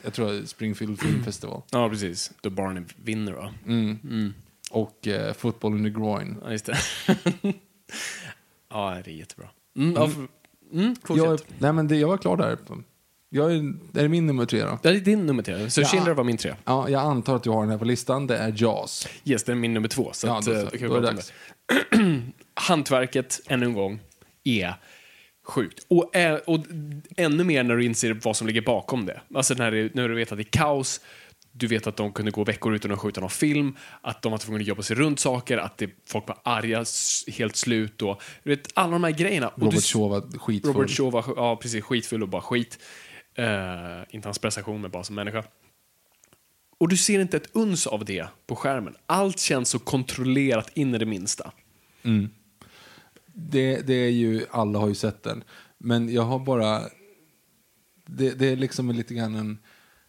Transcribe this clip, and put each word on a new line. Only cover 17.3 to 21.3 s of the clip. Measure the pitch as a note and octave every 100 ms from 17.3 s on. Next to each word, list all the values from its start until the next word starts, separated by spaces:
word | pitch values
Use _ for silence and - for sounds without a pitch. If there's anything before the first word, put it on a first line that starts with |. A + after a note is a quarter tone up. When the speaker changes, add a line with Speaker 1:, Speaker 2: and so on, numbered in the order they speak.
| B2+
Speaker 1:
att |
du | A#2+
har | A2
den | G#2+
här | G#2+
på | A2+
listan. | B2 - B2+ C#3
Det | A2+
är | A2 G#2+
Jaws. | A#2 G#2 - - - - -
Speaker 2:
Yes, | A#2+
det | -
är | B2
min | A#2
nummer | A2+ G#2+
två. | - A2
Så | - A#2
Speaker 1:
Ja, | A2+
Speaker 2:
att, | G#2+
Speaker 1:
då |
Speaker 2:
eh, | A2
Speaker 1:
så. | G2+
Speaker 2:
vi | A#2
kan | A#2
Speaker 1:
Då | B2
är |
det | A#2
Speaker 2:
prata |
om | G#2+
Speaker 1:
dags. | -